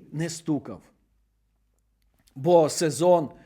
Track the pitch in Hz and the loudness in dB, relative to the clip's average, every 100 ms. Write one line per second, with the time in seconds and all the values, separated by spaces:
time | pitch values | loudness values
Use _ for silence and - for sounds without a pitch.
0 | - 147 165 160 - 147 - 92 - _ | -10 -10 -10 -8 -6 -6 -6 -16 -20 _
1 | _ _ _ _ _ _ _ _ _ _ | _ _ _ _ _ _ _ _ _ _
2 | _ _ _ - 139 175 151 - 165 127 | _ _ _ -6 2 4 4 0 -4 0
3 | 175 175 139 - | 2 2 0 -10